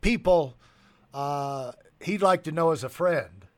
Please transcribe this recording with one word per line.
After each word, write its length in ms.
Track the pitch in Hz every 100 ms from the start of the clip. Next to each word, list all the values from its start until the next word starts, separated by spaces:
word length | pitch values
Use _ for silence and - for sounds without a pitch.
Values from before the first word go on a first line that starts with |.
people, 560 | 208 233 185 175 139 120 _ _ _ _ _
uh, 580 | 139 143 143 139 139 127 - _ _
he'd 200 | - 202
like 220 | 190 185
to 80 | 160
know 200 | 156 165
as 120 | 151
a 60 | 127
friend. 560 | - 180 160 98 90 95